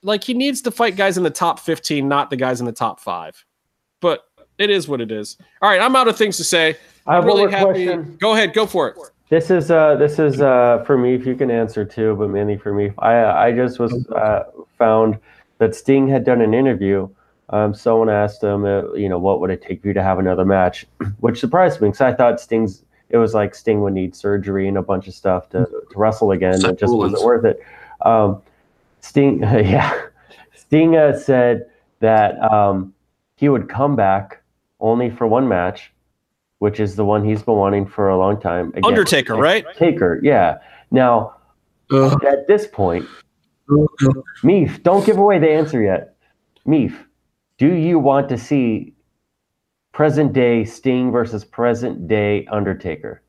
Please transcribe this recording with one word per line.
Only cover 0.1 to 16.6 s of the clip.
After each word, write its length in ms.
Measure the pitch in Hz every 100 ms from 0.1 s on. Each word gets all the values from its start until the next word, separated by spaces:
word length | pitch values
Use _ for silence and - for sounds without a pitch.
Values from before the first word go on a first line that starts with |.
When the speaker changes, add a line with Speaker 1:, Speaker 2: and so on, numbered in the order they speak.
| 208
Speaker 1:
he 80 | 202
needs 300 | 247 277 254
to 80 | -
fight 260 | - 233 190
guys 220 | 196 180
in 40 |
the 80 | 175
top 300 | - 175 156
fifteen, 480 | - 156 - 147 139
not 220 | 143 139
the 60 | 135
guys 240 | 127 127
in 60 | 120
the 60 |
top 260 | 113 117 95
five. 440 | - 87 80 - _ _ _ _ _ _
But 240 | 175 156 _ _ _ _
it 140 | 208
is 180 | 196 143
what 120 | 139
it 80 | 117
is. 240 | 110 104 - _ _
All 80 | 202
right, 120 | 190
I'm 140 | 226 262
out 120 | 247
of 80 | -
things 220 | 214 185
to 60 |
say. 320 | 165 175 160 160 _ _ -
Speaker 2:
I 100 | 165
have 80 |
Speaker 1:
Really 180 | 170 202
Speaker 2:
one 80 | 202
more 80 | 196
Speaker 1:
happy. 260 | 196 190 180
Speaker 2:
question. 300 | 175 151 -
Speaker 1:
Go 140 | 208
ahead, 220 | 220 208
go 100 | 160 214
for 220 | 190 131
it. 80 | - - _ _
Speaker 2:
This 220 | 160 160
is, 200 | 180 156
uh, 240 | 165 156 143
this 220 | 143 147
is, 220 | 156 131
uh, 420 | 143 123 120 120 117
for 100 | 139
me, 160 | 123
if 100 | 127 127
you 80 | 127
can 140 | 135
answer 340 | 117 113 110
too, 320 | 104 - 110 104
but 140 | 104
mainly 260 | 98 104 101
for 160 | 104
me. 160 | 101 104 101
I, 500 | 110 117 110 80 113
I 40 |
just 260 | 120 127 123
was, 140 | 120 123 123
uh, 360 | - 107 104 - - - _
found 400 | 117 110 110 107 _ _ _ _
that 160 | 110
Sting 340 | 113 - 135 135
had 160 | 135
done 160 | 117 123
an 120 | 110
interview. 540 | 113